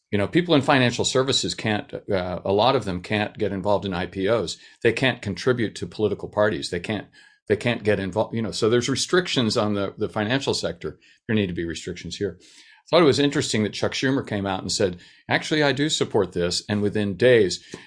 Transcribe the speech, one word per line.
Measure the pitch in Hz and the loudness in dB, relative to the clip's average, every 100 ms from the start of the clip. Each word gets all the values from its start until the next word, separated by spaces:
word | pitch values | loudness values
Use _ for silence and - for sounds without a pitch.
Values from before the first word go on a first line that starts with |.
| _ | _
you | 101 | -2
know, | 98 | 0
people | 160 175 | 0 4
in | 151 | 4
financial | 123 139 123 117 | 4 4 4 2
services | 98 131 135 110 95 | 0 2 2 0 -2
can't, | - 110 104 - - - | -4 -2 -2 -4 -10 -4
uh, | 95 90 87 | -2 -2 -4
a | - | 0
lot | 101 120 135 | 4 4 2
of | |
them | 98 87 | 0 -4
can't | - 107 107 - | -2 -2 -2 -2
get | 104 | -4
involved | 98 90 101 | -2 0 0
in | 98 | 0
I | 87 90 | -4 -4
P | 98 95 | -2 0
Os. | 117 85 - - _ | 0 -2 -8 -16 _
They | 117 | 0
can't | - 131 120 | 2 0 0
contribute | 101 92 - 120 101 - | -4 -2 0 0 -2 -6
to | 90 | -10
political | - 104 98 80 | -2 -2 -2 -4
parties. | - 107 80 - | 0 0 0 -4
They | 90 | -6
can't, | - 104 - - - _ - | -4 -6 -8 -18 -20 _ -2
they | 104 | 0
can't | 123 113 | 0 0
get | 104 98 | 0 0
involved, | 95 92 110 | 0 -2 -2
you | 113 | -4
know, | 107 | -6
so | - 110 | 0 2
there's | 120 120 | 2 2
restrictions | 127 - 180 175 135 110 113 | -2 0 0 0 0 0 0
on | 107 | 0
the, | 101 98 - | 0 -4 -4
the | 101 | -6
financial | 110 104 135 139 | -2 0 0 0
sector. | 104 87 87 78 - _ _ - | -2 -4 -6 -10 -10 _ _ -2
There | |
need | 107 98 | 0 0
to | |
be | 87 | -2
restrictions | 85 80 - 87 85 - | -6 -6 -10 -10 -10 -6
here. | 98 85 | -6 -8
I | - - - _ _ | -18 -20 -20 _ _
thought | 160 | 4
it | 156 | 6
was | 127 | 4
interesting | 143 147 - 110 | 2 0 0 0
that | 104 | -2
Chuck | - 101 | -2 -4
Schumer | - 131 135 - | -2 -2 -2 -2
came | 104 98 | -4 -4
out | 95 | -4
and | 92 | -4
said, | - 98 87 - - - | 0 -2 -2 -14 -14 -4
"Actually, | 147 - 156 | -2 0 0
I | 143 | 2
do | 131 151 | 2 0
support | - 131 117 92 | -2 0 0 0
this." | 87 87 87 - | 0 -2 -2 -2
And | 104 | -2
within | 104 107 101 90 | 0 -2 -4 2
days, | 123 120 92 - - - | 6 6 6 0 -10 -18